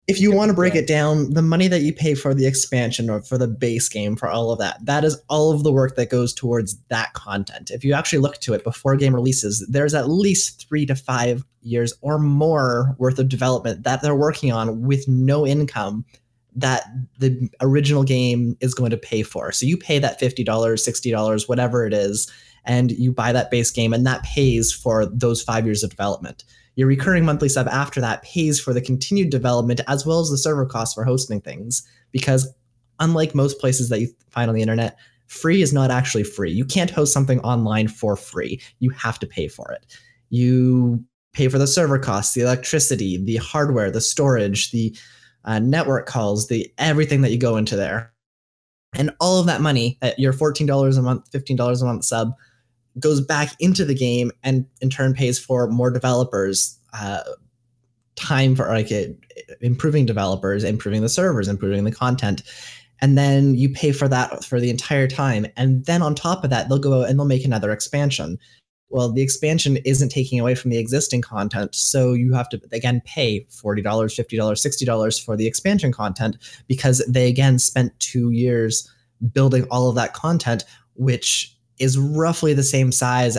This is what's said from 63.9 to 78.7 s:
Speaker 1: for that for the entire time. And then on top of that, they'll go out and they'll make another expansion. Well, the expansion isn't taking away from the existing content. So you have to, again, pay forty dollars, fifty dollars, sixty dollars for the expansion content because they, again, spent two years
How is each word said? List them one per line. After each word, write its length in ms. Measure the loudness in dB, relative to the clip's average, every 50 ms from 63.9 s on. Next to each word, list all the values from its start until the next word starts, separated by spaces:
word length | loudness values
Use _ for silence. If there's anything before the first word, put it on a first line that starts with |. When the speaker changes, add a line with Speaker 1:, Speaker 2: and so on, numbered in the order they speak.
| 0
Speaker 1:
for 140 | 2 0 0
that 360 | 0 0 0 -2 -6 -10 -8
for 160 | -4 -4 -2
the 100 | 0 0
entire 380 | -2 -2 -4 -2 0 0 0 0
time. 380 | 0 -2 0 0 0 0 -2 -4 -4
And 280 | 0 2 2 2 2 0
then 160 | 0 0 0
on 140 | 2 0 -2
top 300 | -2 -2 -2 -2 -2 -2
of 60 | 0
that, 180 | 0 0 0 0
they'll 100 | 0 0
go 240 | 2 2 2 2 2
out 60 | 2
and 100 | 2 2
they'll 80 | 2
make 180 | 2 0 0 0
another 280 | 0 0 0 0 -2 -2
expansion. 640 | -2 -4 -4 -2 -2 0 0 -2 -4 -6 -6 -8 -10 _ _ _ _ _ _ _ _ _ -6
Well, 220 | -2 -2 0 0
the 120 | 0 0 0
expansion 560 | 0 -2 -2 0 0 0 0 2 2 0 0
isn't 320 | 0 2 2 2 2 0
taking 280 | 0 -2 -2 -2 0 0
away 160 | 0 0 0
from 160 | 0 0 -2
the 80 | -2 -2
existing 420 | -2 0 -2 -2 -2 0 -2 -2
content. 540 | -4 -4 -4 -4 -4 -4 -4 -4 -6 -4 -4
So 380 | -4 -2 0 2 2 2 2 2
you 200 | 2 2 2 2
have 140 | 0 -2 -4
to, 100 | -8 -12 -10 -8
again, 320 | -8 -4 -2 0 0 0 -2
pay 400 | -4 -4 -2 -2 0 0 -2 -6 -10
forty 320 | -16 -10 -6 -4 -2 -2 -2
dollars, 320 | -2 0 0 0 -2 -2
fifty 220 | -4 -6 -4 -2
dollars, 260 | -2 0 0 0 0 -2
sixty 220 | -2 -2 -2 -2
dollars 340 | 0 0 0 0 0 -2 -2
for 180 | -4 -4 -4
the 120 | -2 -2 -2
expansion 420 | -2 -2 0 0 0 2 2 0
content 460 | -2 -2 -4 -6 -4 -4 -4 -4 -4 -6 -12 -20 -20 -12 -6 -4
because 360 | -2 0 2 2 2 2 0 0
they, 180 | 2 2 2
again, 320 | 2 4 4 4 4 4 4
spent 400 | 2 0 0 0 0 0 -2 -6
two 320 | -8 -4 -2 0 0 0
years 580 | 0 2 2 2 2 2 0 0